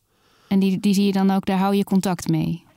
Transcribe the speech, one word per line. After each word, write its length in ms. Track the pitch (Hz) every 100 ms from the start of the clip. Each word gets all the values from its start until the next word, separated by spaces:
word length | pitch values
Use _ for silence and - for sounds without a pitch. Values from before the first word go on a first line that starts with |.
| _ _ _ _ _
En 120 | 196
die, 200 | 190 185
die 140 | 208
zie 120 | 190 202
je 60 |
dan 200 | 190 190
ook, 140 | 196 -
daar 140 | 190
hou 160 | 196 202
je 80 |
contact 440 | 196 190 185 175 -
mee? 360 | 160 165 170 -